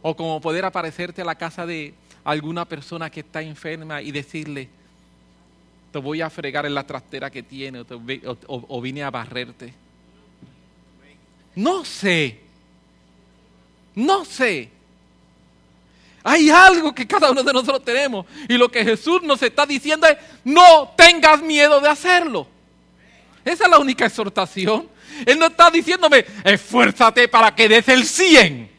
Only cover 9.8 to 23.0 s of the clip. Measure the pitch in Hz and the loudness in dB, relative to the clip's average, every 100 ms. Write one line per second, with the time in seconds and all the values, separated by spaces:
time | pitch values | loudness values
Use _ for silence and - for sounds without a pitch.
9.8 | _ _ _ _ _ _ - _ _ _ | _ _ _ _ _ _ -20 _ _ _
10.8 | _ _ _ _ _ _ _ 175 247 370 | _ _ _ _ _ _ _ -8 -6 -6
11.8 | 294 - 196 170 135 110 _ _ _ _ | -10 -8 -4 -4 -4 -10 _ _ _ _
12.8 | _ _ _ _ _ _ _ _ _ _ | _ _ _ _ _ _ _ _ _ _
13.8 | _ 190 277 392 330 - 247 156 113 _ | _ -6 -2 -2 -4 -4 -4 -4 -10 _
14.8 | _ _ _ _ _ _ _ _ _ _ | _ _ _ _ _ _ _ _ _ _
15.8 | _ _ _ _ - 311 302 330 381 339 | _ _ _ _ -2 2 6 8 8 6
16.8 | 311 254 226 302 262 269 262 254 254 269 | -2 -8 -6 0 0 0 0 -2 -2 -6
17.8 | - 247 277 208 175 302 277 247 247 233 | -4 -4 -4 -6 -12 -20 -4 -4 -2 -4
18.8 | 214 220 302 359 330 269 240 - 285 277 | -4 -4 -4 -4 -4 -4 -4 -4 -4 -4
19.8 | 294 311 320 294 - - 247 311 359 320 | -6 0 0 0 -8 -14 0 8 8 8
20.8 | 277 - 339 339 311 302 320 294 294 285 | 4 4 4 6 4 2 0 0 2 4
21.8 | 285 294 359 359 330 202 135 _ _ _ | 2 -2 0 0 0 -8 -12 _ _ _
22.8 | _ _ | _ _